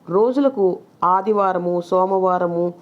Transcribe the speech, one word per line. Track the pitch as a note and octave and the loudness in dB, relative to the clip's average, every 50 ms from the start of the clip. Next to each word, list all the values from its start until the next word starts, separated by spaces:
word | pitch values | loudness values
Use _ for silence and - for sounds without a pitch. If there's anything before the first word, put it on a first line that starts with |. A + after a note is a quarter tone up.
| _ - | _ -4
రోజులకు | E3+ G3+ A3 B3+ B3 C#4+ C#4 C4 C4+ G#3 G3 F3+ E3+ - - - _ - - | 0 0 0 2 2 2 0 0 0 0 0 0 0 -2 -8 -18 _ -2 0
ఆదివారము, | F3+ F#3 G3 G3 A3 G#3+ G3+ G3 F#3+ F#3 F3 F3 F3 F3 F3 | 0 2 2 0 0 0 0 0 0 0 -2 -2 -2 -2 -4
సోమవారము | F3 - F#3+ F#3 F#3 F#3+ G3 F#3+ F#3 F#3 F3+ F3+ F3+ F3 E3+ E3+ F3 F3 E3+ - | -2 -2 0 0 2 2 0 0 0 0 0 0 -2 -2 -2 -2 -4 -4 -6 -10